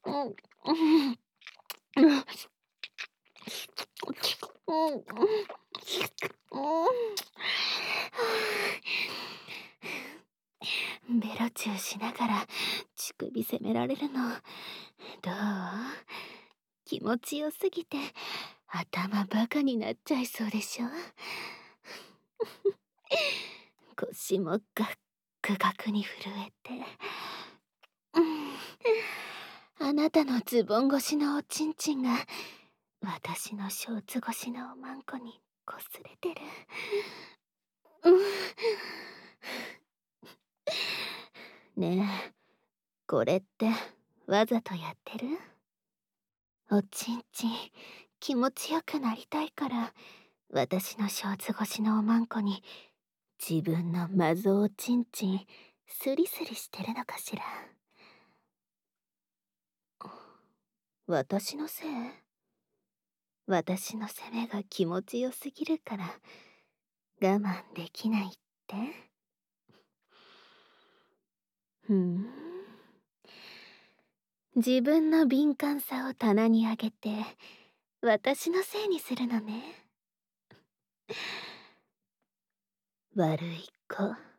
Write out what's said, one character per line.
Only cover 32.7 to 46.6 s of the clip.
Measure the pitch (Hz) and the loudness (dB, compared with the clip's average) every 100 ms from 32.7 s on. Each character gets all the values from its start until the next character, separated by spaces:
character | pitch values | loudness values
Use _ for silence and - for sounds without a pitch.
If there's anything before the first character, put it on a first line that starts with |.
| _ _ _ | _ _ _
私 | 196 - - - - | -8 -6 -6 -6 -6
の | 208 196 | -6 -6
シ | - - | -6 -6
ョ | 226 | -6
ー | |
ツ | - 254 | -4 -4
越 | - | -4
し | 233 247 | -6 -6
の | 240 247 | -8 -10
お | 262 | -12
ま | 262 | -14
ん | 269 | -12
こ | - 262 | -10 -12
に | 233 - _ _ | -12 -20 _ _
擦 | - - - - | -14 -14 -14 -16
れ | - - | -18 -8
て | 349 | -8
る。 | 320 294 - - - - 415 - - - - _ _ _ _ _ _ | -6 -12 -16 -12 -10 -2 -2 -4 -12 -18 -20 _ _ _ _ _ _
う | 339 | 8
ん。 | 370 403 392 - - 453 403 - - - - - _ - - - - _ _ _ _ - - _ _ - 640 - - - - - - - - _ - | 10 8 -2 -6 -2 -2 -2 -8 -12 -16 -18 -20 _ -12 -10 -10 -16 _ _ _ _ -20 -20 _ _ -4 -4 -4 -4 -6 -10 -16 -20 -20 -20 _ -2
ね | 170 185 202 190 - | 2 2 2 -2 -8
え、 | _ _ _ _ _ _ _ - | _ _ _ _ _ _ _ 0
こ | 135 | 2
れ | 117 180 | 4 2
っ | - _ | 0 _
て | 220 226 - - _ _ - | 2 2 -4 -16 _ _ 2
わ | 196 | 4
ざ | 220 226 | 4 2
と | - | 0
や | 180 160 | -6 -8
っ | - | -12
て | - 220 | -12 -8
る？ | 247 339 - _ _ _ _ _ _ _ _ _ _ _ | -6 -6 -8 _ _ _ _ _ _ _ _ _ _ _